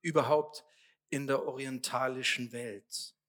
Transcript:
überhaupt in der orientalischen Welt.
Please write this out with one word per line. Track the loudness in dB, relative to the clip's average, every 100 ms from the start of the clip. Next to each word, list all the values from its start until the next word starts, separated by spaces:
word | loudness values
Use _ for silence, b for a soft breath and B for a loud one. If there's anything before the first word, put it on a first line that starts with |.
überhaupt | 2 4 6 4 2 -6 b b b b _
in | -4 2
der | 2 2
orientalischen | -4 -6 -4 -2 0 0 0 0 0 -2
Welt. | -6 -8 -8 -10 -10 -10 -16